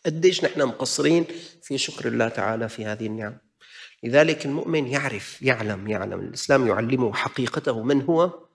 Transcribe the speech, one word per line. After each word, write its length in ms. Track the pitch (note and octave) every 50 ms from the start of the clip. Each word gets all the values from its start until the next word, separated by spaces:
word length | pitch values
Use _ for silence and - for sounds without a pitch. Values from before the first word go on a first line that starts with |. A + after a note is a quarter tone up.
| _
قديش 380 | E3+ D#3 D#3+ E3 F#3 F#3 - -
نحن 180 | D3 - - C#3+
مقصرين 600 | B2+ A#2 - C3 B2 - - C#3 D3 E3 E3+ E3 - - - - - - _ -
في 160 | - C#3 C3+
شكر 300 | - - - - - A#2+
الله 200 | A#2 A#2 A#2 A2+
تعالى 400 | A2+ - G2 G#2+ A2+ A2+ A2+ A2
في 160 | - - A2
هذه 220 | G#2+ G#2+ G#2+ A2+
النعم. 320 | G#2+ G#2+ A2+ A2 G#2 A#2+ B2+ _ _ _ _ _ - - - - - _ _ -
لذلك 440 | A#2+ A#2+ C#3+ D#3 D#3+ D#3+ D3+ -
المؤمن 400 | C#3+ C#3 - - - E3 D#3 C#3
يعرف، 560 | B2 C3 C#3+ C3+ C3+ A2+ G2+ - - - - -
يعلم، 460 | C3 B2+ A2+ A2+ G#2 G#2+ F#2 G2 G#2+
يعلم. 320 | G#2+ G2+ F#2+ G2 F#2+ F#2
الإسلام 460 | F#2+ - - - - - C#3+ C3+ C3
يعلمه 460 | A2+ F#2+ G2+ A#2 A2+ C3+ B2+ B2+ A2 G#2
حقيقته، 720 | - - - - - B2+ A#2 - D#3 - D3 B2 A2+ A2
من 200 | B2+ C#3+ C#3 C3+
هو 460 | C#3 E3+ D#3+ E3+ F3+ F3 - - _